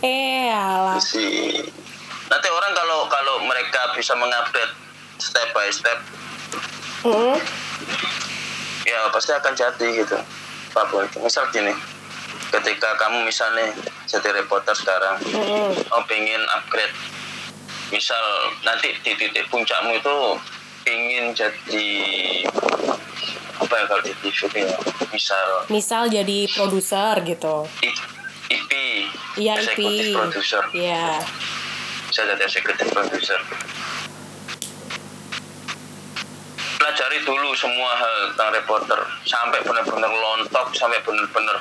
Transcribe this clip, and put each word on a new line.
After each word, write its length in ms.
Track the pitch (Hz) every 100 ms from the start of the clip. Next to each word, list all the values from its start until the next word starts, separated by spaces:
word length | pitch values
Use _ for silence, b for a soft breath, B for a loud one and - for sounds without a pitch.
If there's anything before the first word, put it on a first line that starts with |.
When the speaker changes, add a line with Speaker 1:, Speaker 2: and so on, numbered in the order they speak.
| 262
Speaker 1:
Eh, 480 | 262 269 262 247
alah. 480 | 214 196 185 190 190
Speaker 2:
Si, 480 | - - - - - - - - - - - - -
nanti 180 | 135 190
orang 240 | 170 196 190
kalau, 320 | 165 156 -
kalau 320 | 143 135 131
mereka 480 | 113 127 123 131 123 123
bisa 160 | 117
mengupgrade 560 | 123 123 120 117 123 110 - - - - -
step 320 | - 120 117
by 160 | 110 104
step, 240 | 101 117 113 - - - - - - - - - -
Speaker 1:
Hmm. 360 | 233 214 240 302 - - - - - - - - - - - - - - -
Speaker 2:
ya 240 | 117 107
pasti 240 | 113 -
akan 200 | 143 139 131
jadi 300 | 123 - 117 113 104
gitu. 80 | - - - - - - 113
Apapun 320 | 104 101 98
itu. 80 | - 117
Misal 240 | 147 127
gini, 240 | 113 101 104 - - - - - - -
ketika 400 | 107 110 101 110 107
kamu 240 | 110 117 113
misalnya 480 | 110 113 113 110 107 - - -
jadi 240 | 107 107 101 95
reporter 320 | 98 104 107
sekarang, 400 | - 92 95 95 110
Speaker 1:
Hmm. 480 | 208 - 208 202 - -
Speaker 2:
oh, 140 | 120 117
pengen 400 | 110 107 110 104
upgrade. 400 | 110 - 113 104 - - - - - - - - - -
Misal 320 | 104 - 117 110 101 - -
nanti 320 | 110 113 143 -
di 160 | 120 101
titik 320 | 107 - -
puncakmu 480 | 120 110 107 110 113
itu 200 | 143 143 123 113 - - - - -
pengen 480 | 117 120 123 120
jadi 560 | 117 107 - - 107 104 101 98 95 92 92 95 - - - - - - - - - - -
apa 180 | -
ya 100 | 113 101
kalau 160 | 98 101
di 80 |
T 160 | 92 101
V 240 | - 98 107
ya, 160 | 95 92 - - -
misal 380 | 107 - 98 95 - 175
Speaker 1:
Misal 400 | 214 202 226 233
jadi 340 | 214 196 202 202
produser 720 | - 196 190 185 196 214 208 175
gitu. 400 | 170 156 156 156 -
Speaker 2:
Di, 80 | - - - - - - - 135 - 139 131 107 101 - - -
Speaker 1:
I 100 | 214
P. 60 |
Speaker 2:
Executive 640 | 214 220 214 208 208 214 202
producer. 480 | 214 - - - -
Speaker 1:
Iya. 480 | 175 175 165 170 156 160 - - - - - - - -
Speaker 2:
Saya 220 | 110 104
jadi 120 | 98 98
executive 420 | 98 - 95 -
producer. 500 | 101 95 95 92 92 - - - - - - - - - - - - - - - - - - - - - - - - - - - - - - - - - -
Pelajari 420 | 151 147 135 147 147
dulu 240 | 135 143
semua 460 | 127 135 123 127 120
hal 180 | 117 110 98
tentang 200 | - 110
reporter, 460 | 107 101 107 95 107 - - -
sampai 340 | 120 120 127
benar-benar 480 | - 117 113 110 110
lontok, 640 | 113 110 110 110 131 123
sampai 300 | - 120 113
benar-benar 560 | 110 107 101 110 107 101